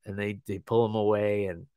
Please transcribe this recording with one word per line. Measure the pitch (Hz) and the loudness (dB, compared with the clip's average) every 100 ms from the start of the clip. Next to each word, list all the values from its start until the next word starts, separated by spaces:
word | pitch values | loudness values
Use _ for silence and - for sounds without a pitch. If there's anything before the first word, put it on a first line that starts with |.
| - | -10
And | 98 | -6
they, | 104 101 - | -4 -6 -8
they | 95 | -10
pull | - 117 113 | 0 2 2
him | 110 | 2
away, | 104 104 104 104 98 | 2 2 2 0 -2
and | 85 - | -6 -12